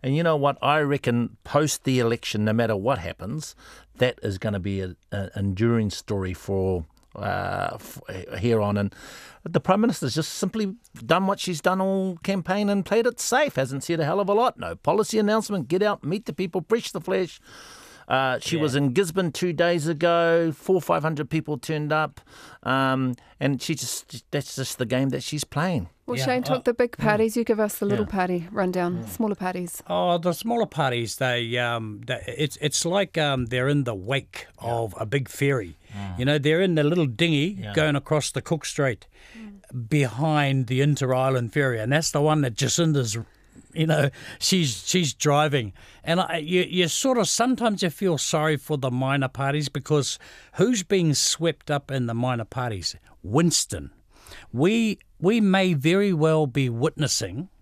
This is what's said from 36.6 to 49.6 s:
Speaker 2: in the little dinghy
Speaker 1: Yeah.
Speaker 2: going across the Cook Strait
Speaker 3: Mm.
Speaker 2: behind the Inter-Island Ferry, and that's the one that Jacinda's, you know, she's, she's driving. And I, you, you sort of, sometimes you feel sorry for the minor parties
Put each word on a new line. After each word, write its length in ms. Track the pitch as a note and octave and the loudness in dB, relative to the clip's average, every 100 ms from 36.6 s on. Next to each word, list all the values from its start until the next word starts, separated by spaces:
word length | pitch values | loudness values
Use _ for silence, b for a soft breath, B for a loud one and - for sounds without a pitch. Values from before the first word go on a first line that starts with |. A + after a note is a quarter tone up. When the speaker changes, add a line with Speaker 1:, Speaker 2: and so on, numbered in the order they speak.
Speaker 2:
in 140 | F#3+ D#3+ | 4 4
the 100 | D3 | 2
little 220 | F3 D3+ | 2 0
dinghy 500 | A2 E3+ D3+ D#3 F#2+ | 2 2 2 0 -4
Speaker 1:
Yeah. 140 | G#2+ | -4
Speaker 2:
going 240 | G2+ D#3 C#3 | 0 2 0
across 340 | - D#3 - | 0 -2 0
the 100 | - | -6
Cook 220 | - E3 | -4 -4
Strait 420 | - - C#3 A2 - B B A3+ | -4 -2 0 -2 -10 B B -18
Speaker 3:
Mm. 520 | A3 G3+ _ B2+ A2+ | -18 -18 _ -10 -2
Speaker 2:
behind 800 | D3+ C3+ A2 D#3+ D3+ C#3+ C3+ B2 | 2 2 2 0 2 2 2 0
the 120 | B2+ | 2
Inter-Island 720 | C#3+ C#3 C3 B2+ C3 C3 A#2+ | 2 2 2 2 2 0 0
Ferry, 260 | D3+ C#3 A#2 | 0 0 0
and 100 | A2 | 0
that's 200 | C#3+ D#3+ | 0 2
the 100 | D3+ | 2
one 180 | D3+ D#3 | 2 4
that 160 | C3+ A2 | 2 0
Jacinda's, 600 | C3 - E3 C#3+ A#2+ A2 G#2+ _ _ - - | -2 2 2 2 0 -4 -8 _ _ -20 -14
you 120 | - D#3+ | -2 0
know, 240 | D3+ C#3+ B B B | 2 2 B B B
she's, 480 | - F#3+ D3+ A2+ - | 0 2 2 -2 -2
she's 260 | F#3 D#3+ | 0 0
driving. 580 | - D3+ C#3+ D3+ C#3 A2 - B B | 0 2 4 4 2 -2 -10 B B
And 180 | - E3+ | -2 0
I, 160 | F#3 E3 | 0 -4
you, 240 | D3+ F3+ F3+ | 0 0 0
you 200 | F3+ F3 | 0 0
sort 300 | - C4+ B3 | 0 0 2
of, 80 | G3+ | 2
sometimes 560 | - A#3+ C4 A#3 G3 | 2 2 2 0 0
you 60 | F#3 | -2
feel 260 | - F#3+ D#3 | 0 0 0
sorry 400 | - E3 D#3 D3 | 0 0 2 0
for 180 | - D3+ | -2 -2
the 120 | C3 | -2
minor 380 | B2 C3 C#3 C3 | -2 0 0 0
parties 420 | - C#3 D3 | -2 -2 -2